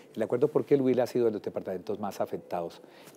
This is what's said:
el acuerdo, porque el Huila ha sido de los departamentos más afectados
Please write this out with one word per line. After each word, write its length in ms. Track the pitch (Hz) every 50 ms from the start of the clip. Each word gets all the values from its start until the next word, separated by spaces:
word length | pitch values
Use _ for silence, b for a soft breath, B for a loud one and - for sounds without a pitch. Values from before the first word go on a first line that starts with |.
| B B B
el 80 | 107 110
acuerdo, 240 | 98 127 120 135 143
porque 280 | - 139 117 - 147
el 60 | 143
Huila 220 | 131 131 127 117 123
ha 40 | 117
sido 180 | - 123 120
de 60 | 113
los 100 | 104 101
departamentos 580 | - 110 - 101 90 101 95 90 87 - 104 98
más 220 | 104 98 92 -
afectados 600 | 107 - - 90 - - - 87 85 82 - - B B B B B B B